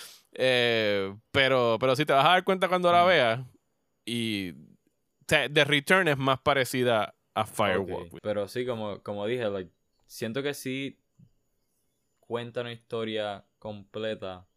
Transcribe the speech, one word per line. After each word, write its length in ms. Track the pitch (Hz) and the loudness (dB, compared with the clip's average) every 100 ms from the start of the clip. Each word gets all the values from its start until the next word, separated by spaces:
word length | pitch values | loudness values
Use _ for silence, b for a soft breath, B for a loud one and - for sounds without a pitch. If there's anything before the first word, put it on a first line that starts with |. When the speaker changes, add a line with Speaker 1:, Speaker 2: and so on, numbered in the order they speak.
| B B B | B B B
Speaker 1:
Eh, 840 | - 131 123 120 113 107 101 98 101 _ | -2 0 2 2 2 2 0 -2 -8 _
pero, 460 | 139 131 131 120 110 | 2 4 4 4 2
pero 160 | 131 | 2
si 120 | 131 151 | 2 2
te 80 | |
vas 100 | 139 | 4
a 40 | 147 | 6
dar 120 | 180 | 4
cuenta 240 | 185 190 185 | 2 0 0
cuando 220 | 180 180 | 2 2
la 100 | 175 | 4
Speaker 2:
Ujú. 60 | 175 | 4
Speaker 1:
veas, 300 | 170 120 113 127 _ _ _ _ _ - | 4 2 0 -6 _ _ _ _ _ -8
y, 440 | 120 113 104 92 | -4 -2 -2 -4
o 720 | 71 78 _ _ _ _ _ - | -10 -20 _ _ _ _ _ 0
sea, 180 | 156 131 | 0 2
The 120 | 151 147 | 2 4
Return 420 | 147 139 190 175 | 2 4 4 4
es 80 | 135 | 2
más 220 | 135 131 | 2 0
parecida 720 | - 139 123 131 123 113 101 - _ | 2 0 0 0 2 2 0 -8 _
a 100 | - | -6
Firewalk. 680 | 110 - 101 92 90 85 87 | -6 0 0 0 -2 -8 -12
Speaker 2:
Ok, 40 | - | -12
pero 260 | 104 104 101 | -6 -4 -4
sí, 160 | 123 | -6
como, 380 | 123 117 107 98 | -6 -6 -8 -10
como 240 | - 104 104 | -10 -8 -6
dije, 180 | 123 113 | -4 -4
like, 200 | 98 90 _ _ _ _ | -4 -8 _ _ _ _
siento 360 | - 113 113 | -10 -8 -6
que 120 | 139 | -6
sí 440 | 139 131 131 135 - _ _ - _ _ _ _ _ _ _ _ _ | -8 -8 -8 -10 -14 _ _ -20 _ _ _ _ _ _ _ _ _
cuenta 440 | _ 117 120 117 | _ -8 -8 -10
una 100 | 120 | -10
historia 720 | 117 _ 117 113 107 104 101 _ _ | -12 _ -6 -4 -4 -6 -8 _ _
completa 880 | 110 104 98 110 110 107 98 92 92 | -16 -16 -14 -8 -8 -8 -10 -14 -20